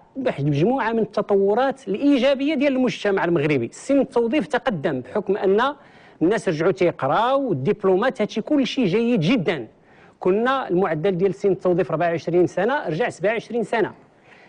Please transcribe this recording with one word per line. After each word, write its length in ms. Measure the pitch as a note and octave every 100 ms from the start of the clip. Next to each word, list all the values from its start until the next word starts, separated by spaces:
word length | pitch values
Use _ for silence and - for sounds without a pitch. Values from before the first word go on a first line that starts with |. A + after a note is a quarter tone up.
| - C4+
بواحد 280 | B3 C#3
المجموعه 480 | D3 C#3+ G3 C4+ A3
من 80 | A3+
التطورات 880 | G#3 - - G3+ G3 A3 C4+ C4+ G3
الايجابيه 680 | G3+ C#4+ C4+ C4 C4 C#4 D4
ديال 200 | C#4+ C4
المجتمع 500 | B3 - G#3 F#3+ E3+
المغربي. 440 | E3+ D3+ C#3 A#2
سن 280 | - - C#4
التوظيف 480 | - A#3+ A#3 D4 G3
تقدم 520 | B3 C4+ E3+ E3 B2+
بحكم 360 | - G#3+ F#3+ G3+
ان 360 | G3 G3+ C4+ C#4+ - - - -
الناس 280 | D#3+ A3 -
رجعوا 220 | D#3 F#3
تيقراو، 800 | F#3 F3 - C3+ E3+ A#3+ C#4 C4
والدبلومات، 720 | C#3 C#3+ G3+ F#3+ F#3 B3+ -
هادشي 200 | G#3 A3
كل 260 | - D4+ A#3+
شيء 180 | - G3
جيد 340 | G#3+ A#3 A#3+
جدًا. 480 | D#3 B3+ E3 D#3 A2 _ _ - - -
كنا 500 | F#3 G3+ B3 C4+ -
المعدل 480 | F3+ F#3+ D#3+ G3 F3
ديال 160 | G3
سن 180 | - G3+
التوظيف 400 | F3+ F3+ F3 F3+
أربعة 180 | D#3 E3+
وعشرين 380 | E3+ - F3 E3+
سنه، 400 | - G#3+ D4 -
رجع 220 | D#3+ A3+
سبعة 220 | - F#3
وعشرين 320 | A3+ - A#3
سنه. 280 | G3+ A#3 C#3+ - _ _ _ -